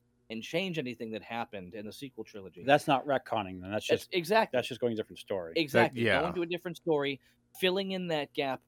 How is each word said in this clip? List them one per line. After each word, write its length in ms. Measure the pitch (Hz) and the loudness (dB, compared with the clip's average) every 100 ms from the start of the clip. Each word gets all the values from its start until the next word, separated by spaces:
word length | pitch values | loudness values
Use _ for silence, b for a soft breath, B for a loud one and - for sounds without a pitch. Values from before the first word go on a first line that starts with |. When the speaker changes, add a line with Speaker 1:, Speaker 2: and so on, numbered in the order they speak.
| _ _ _ | _ _ _
Speaker 1:
and 120 | 113 | -10
change 380 | - 165 190 160 | -4 -2 0 -2
anything 320 | 123 117 113 | -4 -6 -6
that 100 | 110 | -6
happened 520 | - 117 113 101 90 | -6 -6 -6 -8 -10
in 120 | 107 104 | -10 -10
the 80 | |
sequel 300 | - 139 - | -12 -12 -12
trilogy. 400 | 110 104 95 87 127 | -12 -12 -14 -4 6
Speaker 2:
That's 220 | 147 - | 6 6
not 180 | 131 143 | 2 4
retconning, 560 | 131 - 113 95 92 | 0 0 -2 -2 -8
then. 80 | 92 | -4
That's 160 | 104 - | -4 2
Speaker 1:
That's 140 | - | 0
Speaker 2:
just 60 | - | 2
Speaker 1:
exactly. 440 | 180 160 220 208 127 | -4 2 2 4 0
Speaker 2:
that's 100 | 117 | -2
just 140 | 117 | -2
going 120 | 120 | -2
a 20 | 110 | -2
different 240 | - - | -4 -10
story. 340 | - 98 82 160 | -4 -4 -2 -2
Speaker 1:
Exactly. 480 | 147 127 113 123 | 2 4 4 4
Speaker 3:
That, 40 | 113 | 4
yeah. 140 | 90 | 4
Speaker 1:
Going 120 | - | 2
to 80 | 175 | -2
a 40 | 170 | -4
different 280 | 175 180 165 | -4 -6 -6
story, 440 | 170 147 143 135 b b _ - | 0 2 0 -4 b b _ 0
filling 320 | 185 190 190 | 0 2 -2
in 160 | 190 175 | -4 -2
that 260 | 151 139 | -2 -2
gap, 280 | - 139 127 | -2 -2 -4